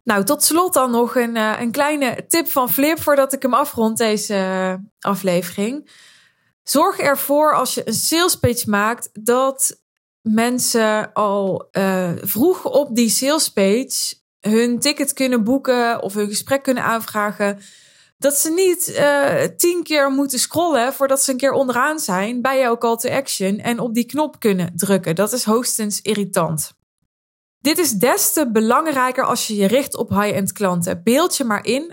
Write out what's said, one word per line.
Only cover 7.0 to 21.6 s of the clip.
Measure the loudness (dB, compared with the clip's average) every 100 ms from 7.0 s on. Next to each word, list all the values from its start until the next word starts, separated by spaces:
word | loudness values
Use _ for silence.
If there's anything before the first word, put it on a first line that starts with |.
| 0 0 0 2 4
als | 2 0
je | -4 -4
een |
sales | -4 0 2 0 0
pitch | -2 -2 -2
maakt | 0 0 -2 -8
dat | -8 0 2 0 -2 -4 -6 _ _ _ _
mensen | 0 2 2 0 0 2 2 0 -2
al, | -2 0 0 -2 -4 -4
eh, | -2 0 0 -2 -4
vroeg | -4 0 2 2
op | 0 0 2 2
die | 2
sales | 2 0 0 0
page | 0 2 2 -2 -6 -6 -8 _ _
hun | 0 2 2 0
ticket | 0 -2 -2
kunnen | -2 0 0
boeken | 2 0 2 2 2 -2
of | -4
hun | -4 -4
gesprek | -4 -2 -2
kunnen | 0 -2
aanvragen. | 0 -2 -4 -4 -4 -2 -2 -4 -12 -20 -20 _ _ -2
Dat | 0
ze | 0 0
niet, | 2 2 2 -2
eh, | 0 2 4 2 2 -2 0
tien | -2 0
keer | 0 2 2
moeten | 2 -2 -2
scrollen | -2 0 2 2 0
voordat | 0 0 0
ze | 0
een | 0
keer | 2
onderaan | 2